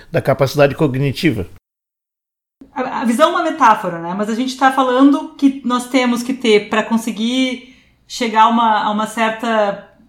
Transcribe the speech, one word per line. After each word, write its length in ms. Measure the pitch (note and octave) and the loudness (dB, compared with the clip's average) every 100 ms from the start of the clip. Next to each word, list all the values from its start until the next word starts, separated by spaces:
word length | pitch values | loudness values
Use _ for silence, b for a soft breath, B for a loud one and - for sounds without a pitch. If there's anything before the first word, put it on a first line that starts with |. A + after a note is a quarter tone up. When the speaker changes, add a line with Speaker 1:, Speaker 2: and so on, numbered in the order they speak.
| B | B
Speaker 1:
da 100 | D#3 | -2
capacidade 540 | C3 C3 C3+ D3 C#3+ C3 | 0 0 0 4 2 2
cognitiva. 720 | D3+ B2+ C#3 - E3 C3 F2 - _ _ _ _ _ _ _ _ _ _ - | 0 0 -2 0 0 -2 -4 -12 _ _ _ _ _ _ _ _ _ _ -14
Speaker 2:
A, 280 | C#4 C4 - | -8 -6 -4
a 40 | A#3 | -2
visão 240 | A#3 E4 | -2 -2
é 20 | |
uma 120 | F4+ | -4
metáfora, 560 | D#4+ D#4+ A#3 G#3+ F#3 E3+ | -4 0 2 2 -2 -8
né? 140 | E3+ F#3+ | -6 -6
Mas 140 | G#3 | -4
a 60 | A3+ | -4
gente 200 | C4 - | -6 0
tá 140 | C4+ | 0
falando 640 | C4+ B3+ B3 C#4 D4+ - - | 2 2 4 4 4 -2 0
que 260 | C#4 - A#3+ | 0 0 -4
nós 240 | B3 - | -4 -2
temos 320 | C4+ B3 A#3+ | 0 0 -2
que 120 | - | -4
ter, 360 | - A#3 G#3 G#3 | -2 2 2 2
pra 140 | G#3+ | -2
conseguir 920 | G#3+ A3+ A#3 G3 A3+ B3+ B3+ A#3+ B B B B - | 0 -2 -2 -4 -2 0 -2 -4 B B B B -14
chegar 360 | - A#3 A3 | -6 -2 4
a 60 | A3+ | 4
uma, 340 | A#3 A#3 G#3 | 4 2 2
a 80 | G#3+ | 0
uma 160 | G#3+ G#3+ | -2 -4
certa, 840 | - A3 A3 A#3+ A3 G3+ F#3+ - _ | -2 -2 -2 -2 0 0 -2 -10 _